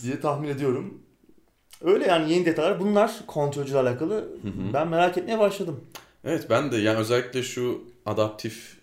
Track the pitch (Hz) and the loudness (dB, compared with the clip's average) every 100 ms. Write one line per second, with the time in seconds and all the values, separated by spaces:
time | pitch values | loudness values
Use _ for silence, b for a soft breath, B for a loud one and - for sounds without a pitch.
0 | 123 143 156 143 147 135 139 131 - - | -6 -2 -2 -2 -4 -2 0 0 -4 -12
1 | - _ _ - _ _ _ - 160 226 | -20 _ _ -20 _ _ _ -6 2 2
2 | 277 170 156 175 170 160 160 180 196 202 | 4 2 2 2 2 2 0 0 2 4
3 | 208 - - 156 143 143 135 139 127 120 | 2 0 -8 -4 -2 -2 -2 2 2 0
4 | 160 214 - - 104 95 95 131 165 165 | -2 -4 -6 -10 -8 -6 -2 -2 0 4
5 | 180 175 - 220 202 - 175 127 - B | 4 2 -2 2 2 2 -6 -8 -12 B
6 | B B 127 - 113 117 143 120 107 110 | B B -4 -4 2 2 2 2 4 2
7 | 110 120 123 131 120 - 123 - - - | 2 2 0 -4 -4 -2 -2 -2 -8 -10
8 | - 104 107 - 113 - - - | -4 0 0 0 -8 -10 -16 -20